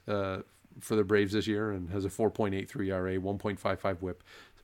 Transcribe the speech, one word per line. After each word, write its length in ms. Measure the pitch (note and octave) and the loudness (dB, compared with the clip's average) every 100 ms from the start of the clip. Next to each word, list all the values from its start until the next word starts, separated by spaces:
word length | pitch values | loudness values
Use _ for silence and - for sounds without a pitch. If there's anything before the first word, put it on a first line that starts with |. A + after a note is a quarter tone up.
| - | -4
uh, 320 | G#2 G2 F#2+ - _ _ - | -2 -2 -4 -8 _ _ -18
for 160 | - | 0
the 80 | A2 | 2
Braves 300 | G2 G#2 G2+ | 6 6 6
this 160 | G#2 G2 | 2 0
year 240 | G#2 A2 | 0 -2
and 180 | G2 F2 | -4 -4
has 140 | G2 | -2
a 60 | F#2+ | -2
four 200 | - A2 | 2 0
point 240 | - G#2+ | 2 0
eight 160 | G2 F#2+ | 0 -4
three 180 | - F#2+ | -4 -2
E 40 | |
R 160 | F#2+ F#2 | 0 0
A, 100 | F#2+ | -2
one 200 | F#2 G2+ | -2 -2
point 200 | G#2+ G2 | -4 -2
five 220 | G2+ F#2+ | -2 -2
five 200 | G2+ F#2 | -2 -2
whip, 220 | F#2 F2 - - - _ | -4 -8 -14 -20 -20 _